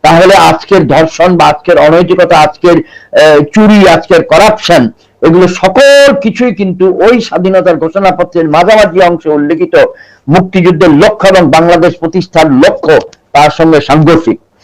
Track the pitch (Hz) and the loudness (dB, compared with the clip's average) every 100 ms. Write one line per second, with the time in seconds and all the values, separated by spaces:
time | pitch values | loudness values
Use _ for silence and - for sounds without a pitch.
0 | 151 165 185 190 165 160 - 196 143 139 | 0 2 2 2 0 -2 -2 -2 0 0
1 | 160 - 170 180 151 151 - 160 147 165 | -2 -2 -2 0 -2 -4 -2 0 2 0
2 | 175 180 170 165 151 - 175 170 - - | 0 0 0 2 0 -2 0 0 -2 -18
3 | - - 156 151 147 214 214 208 190 165 | -6 0 2 2 0 0 2 2 2 0
4 | - 170 165 160 208 214 - 175 117 - | 0 -2 0 0 2 0 -2 -2 -2 -8
5 | _ _ 156 170 185 185 185 185 277 285 | _ _ 0 2 0 -2 -4 0 2 4
6 | 277 247 226 - 247 196 190 185 185 - | 2 0 -4 -4 -6 -4 -6 -2 -2 0
7 | 202 247 - 165 185 190 180 165 160 190 | 0 0 -2 -4 -2 0 0 -2 -4 -2
8 | 190 180 175 175 165 156 180 220 202 170 | -2 -2 -4 -4 -2 0 2 2 2 0
9 | 175 170 160 151 147 160 180 160 127 - | 0 -2 -4 -4 -2 -4 -2 0 0 -2
10 | - _ - 165 185 190 175 165 180 147 | -20 _ -2 -2 -2 -2 0 2 2 2
11 | 208 214 196 185 160 160 170 175 175 170 | 0 0 0 2 2 0 2 0 0 -2
12 | 165 185 - 165 160 131 165 - - 147 | -6 -6 -4 -2 0 2 0 0 0 0
13 | - _ _ 143 147 - 165 156 - 147 | -2 _ _ 0 0 0 0 0 0 0
14 | 156 160 117 101 _ _ | 2 0 -2 -6 _ _